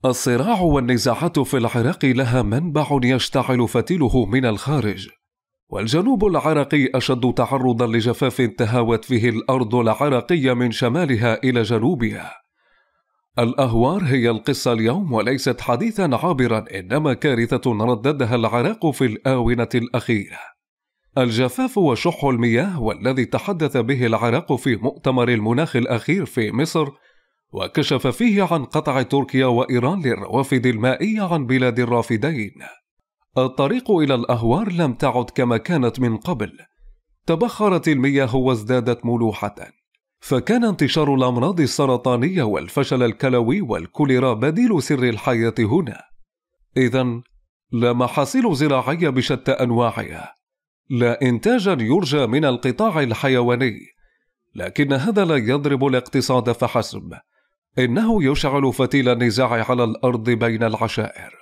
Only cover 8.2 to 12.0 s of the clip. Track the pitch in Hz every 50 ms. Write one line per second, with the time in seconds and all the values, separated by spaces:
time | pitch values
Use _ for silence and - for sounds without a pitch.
8.2 | 147 127 - - 131 113 - - 123 107 117 127 117 113 117 110 - - 131 113
9.2 | 107 123 110 110 - - 131 131 127 107 113 123 117 113 110 - 139 147 139 120
10.2 | 113 - 180 175 131 131 127 120 123 120 113 - 135 120 117 165 180 143 131 104
11.2 | 117 120 113 - - 131 123 120 113 104 117 110 107 139 185 123